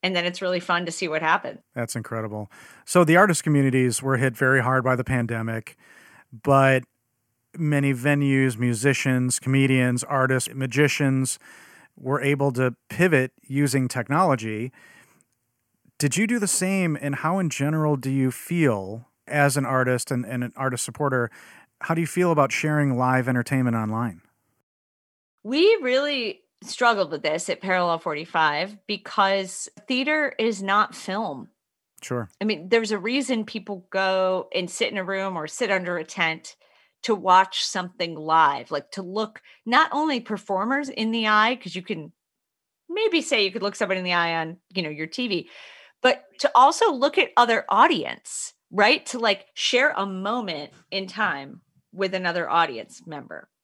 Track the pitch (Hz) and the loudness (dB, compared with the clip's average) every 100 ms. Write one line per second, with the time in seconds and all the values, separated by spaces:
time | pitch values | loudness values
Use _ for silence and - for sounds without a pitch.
0 | 185 185 175 180 185 180 180 175 175 160 | -2 -2 -2 -4 -4 -4 -2 -2 -2 -6
1 | 175 156 160 180 - - _ - 117 120 | -4 -2 2 0 0 -14 _ -8 -6 -6
2 | 107 113 110 104 107 - - - - 180 | -8 -8 -6 -8 -12 -16 -20 -20 2 4
3 | 165 170 202 165 - 147 135 131 127 113 | 8 8 6 4 2 4 4 4 2 0
4 | 135 131 131 117 131 135 120 131 127 123 | 0 0 0 2 2 4 2 0 2 0
5 | 127 131 117 117 113 113 - - _ - | 0 -2 -2 -4 -4 -6 -10 -20 _ -20
6 | - - _ 113 - 135 135 131 127 _ | -20 -20 _ -8 4 6 6 4 -2 _
7 | _ _ _ _ _ - 151 147 139 127 | _ _ _ _ _ -4 0 2 2 0
8 | 135 143 139 135 135 113 123 117 131 131 | 2 2 2 4 2 2 0 2 2 2
9 | 139 127 127 123 - 135 135 131 127 123 | 0 0 0 -2 0 2 4 4 2 0
10 | 117 139 131 131 - 135 131 123 147 - | -2 0 2 0 -2 -6 -4 2 2 4
11 | 139 131 131 - - - - - _ _ | 0 0 -2 -6 -14 -20 -20 -20 _ _
12 | 127 139 139 143 139 123 127 120 _ - | -4 -2 0 0 0 0 -2 -2 _ 0
13 | 180 151 127 _ _ 135 143 135 127 127 | 4 4 2 _ _ 0 2 2 0 -4
14 | 117 147 185 131 110 107 127 _ - - | -2 2 2 2 -2 -6 -8 _ -20 -20
15 | _ _ _ _ _ _ _ _ _ _ | _ _ _ _ _ _ _ _ _ _
16 | 147 156 214 240 196 - 185 196 175 147 | -2 0 0 0 0 -2 0 0 0 -2
17 | 143 139 160 190 175 - 139 160 151 143 | -4 -4 -2 -2 -2 -2 -2 0 0 0
18 | 131 135 131 123 - 175 151 104 95 113 | -2 0 0 -2 -4 2 2 2 -4 -12
19 | - _ - 147 143 139 131 131 127 123 | -16 _ -4 2 2 2 0 0 2 0
20 | - 127 117 123 120 - 135 123 - 113 | -2 -4 -4 -6 -6 -4 -4 -4 -8 -4
21 | 143 131 120 - - - _ _ - 165 | -2 0 -2 -6 -20 -20 _ _ -4 -2
22 | 165 - 180 156 135 - 151 151 143 123 | -2 0 2 4 2 2 0 2 2 2
23 | 127 127 123 123 117 135 127 117 107 110 | 2 2 2 -2 0 0 0 0 -2 -4
24 | 120 82 _ _ _ _ _ _ _ _ | -4 -8 _ _ _ _ _ _ _ _
25 | _ _ _ _ 208 277 381 453 254 254 | _ _ _ _ -4 2 4 4 2 0
26 | 294 285 220 - _ _ - - 247 214 | 0 -4 -6 -8 _ _ -14 0 2 2
27 | 170 151 151 160 - - 190 185 175 165 | 0 -2 -2 -4 -4 -6 -2 0 0 -2
28 | 175 147 170 170 156 147 190 208 - 208 | -4 -6 -4 0 2 0 -6 -10 -8 -8
29 | - - 196 196 185 - - - - 254 | -6 0 2 2 -4 -10 -14 -18 -4 -2
30 | 269 254 - - 220 202 196 202 226 - | 0 0 -2 -2 -4 -2 0 0 0 -4
31 | - 190 220 135 - _ _ _ _ _ | -8 -6 -6 -8 -14 _ _ _ _ _
32 | - 123 107 _ 214 180 180 233 214 208 | -8 -8 -8 _ -4 -4 2 0 2 -4
33 | 185 262 262 233 214 220 185 196 - 190 | -2 -4 -2 -4 -4 -10 -10 -12 -6 -2
34 | 190 190 185 185 - - 180 - 220 202 | 0 0 0 -2 -4 -6 -6 -4 -4 -4
35 | 185 190 196 180 151 - 226 190 180 175 | -6 -6 -6 -6 -10 -6 -2 -2 -2 -6
36 | 160 - 165 160 - - _ _ _ _ | -8 -4 -4 -4 -12 -20 _ _ _ _
37 | - 208 185 185 185 - - 196 180 _ | -4 -2 4 4 4 -2 -6 -6 -8 _
38 | 170 156 156 160 151 139 120 151 143 - | -8 -6 2 4 4 2 -6 -8 -8 -12
39 | 180 196 214 - _ _ - 247 311 277 | -8 -6 -6 -8 _ _ 0 2 2 0
40 | 311 262 - 208 - 196 214 277 277 - | 0 -2 -4 -8 -4 -4 0 -2 -4 -4
41 | 220 226 220 214 220 247 180 170 180 160 | -2 0 2 4 4 0 -8 -10 -8 -10
42 | 156 _ _ _ _ _ _ _ _ 359 | -10 _ _ _ _ _ _ _ _ -2
43 | 440 339 - 240 196 202 202 196 202 185 | 0 0 0 0 0 -2 -6 -4 -2 -2
44 | 180 175 170 165 160 175 _ 180 160 151 | 0 0 0 -2 -4 -10 _ -8 -6 -8
45 | 160 - 247 180 - - - - - _ | -10 -6 -4 -4 -6 -20 -20 -20 -20 _
46 | 254 - - _ 285 240 262 330 453 269 | 0 0 -6 _ 2 6 6 6 2 2
47 | 277 302 311 - 240 226 - 196 294 262 | 2 2 2 4 4 2 2 4 4 4
48 | - - - - - _ _ 190 202 294 | -4 -10 -12 -12 -14 _ _ 2 4 4
49 | - 247 226 196 - - - 247 285 - | -2 -4 -2 -2 -6 -6 0 2 2 0
50 | 196 190 196 240 208 156 147 - _ 190 | -6 -4 -4 -4 -6 -10 -12 -18 _ -10
51 | 190 196 208 143 139 - _ _ _ 180 | -8 -4 -4 -4 -10 -18 _ _ _ -6
52 | 190 190 180 170 165 170 160 117 107 - | -4 -2 -4 -4 -2 0 0 -4 -14 -20
53 | - 147 - - - _ | -16 -16 -14 -18 -18 _